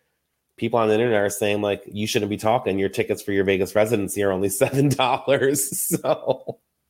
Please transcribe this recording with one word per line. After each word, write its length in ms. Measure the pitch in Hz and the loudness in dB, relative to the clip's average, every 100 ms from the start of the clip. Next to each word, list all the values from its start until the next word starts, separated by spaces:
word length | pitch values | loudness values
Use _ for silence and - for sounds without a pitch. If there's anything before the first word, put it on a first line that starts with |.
| _ _ _ _ _ - | _ _ _ _ _ -8
people 220 | 117 117 | -2 2
on 100 | 107 | 4
the 60 | |
internet 260 | 107 120 104 | 2 2 2
are 100 | 101 | 0
saying, 320 | - 104 104 | 0 0 0
like, 200 | 104 98 - | 0 -2 -6
"You 200 | 104 107 | -6 -2
shouldn't 240 | 120 101 | -2 -2
be 60 | 101 | -2
talking. 420 | 110 117 104 98 | 0 0 0 0
Your 120 | 95 | -2
tickets 320 | 117 107 101 | -2 -2 -2
for 100 | - | -2
your 120 | 98 | 0
Vegas 300 | 95 95 95 | 2 2 2
residency 480 | 107 110 110 95 101 | 2 2 2 -2 -2
are 100 | 101 | 0
only 160 | 92 98 | 0 -2
<laughs> 140 | - | 0
seven 280 | 123 135 143 | 0 2 2
dollars." 920 | 127 127 135 - 139 135 143 - - | 2 0 0 0 2 2 0 -4 -6
So, 800 | - 170 131 - - - - - _ _ | -4 -2 -2 -2 -2 -4 -6 -14 _ _